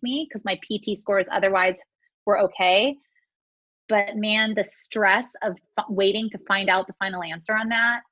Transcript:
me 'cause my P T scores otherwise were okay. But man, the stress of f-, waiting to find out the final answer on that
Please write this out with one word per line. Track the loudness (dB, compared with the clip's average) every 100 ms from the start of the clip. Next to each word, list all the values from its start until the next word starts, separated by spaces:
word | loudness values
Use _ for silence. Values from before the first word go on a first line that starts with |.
me | -6 -6 -6
'cause | -8 -6
my | -6
P | -6 -8
T | -6 -6
scores | 0 0 0
otherwise | 0 2 2 0 -2 -10 _ _ _ 0
were | 2
okay. | 2 2 4 4 2 -2 _ _ _ _ _ _ _ _ 0
But | 0 0 -2
man, | 0 0 0 -2
the |
stress | -4 -10 -10 0 2 2 0 -6
of | -6 -6 _ -8
f-, | -4
waiting | 0 2 0 -4
to | -8 -2
find | 0 2
out | 0 0
the |
final | -6 -6 -6
answer | -8 -8 -4 -2
on | 0
that | 0 0 0 -8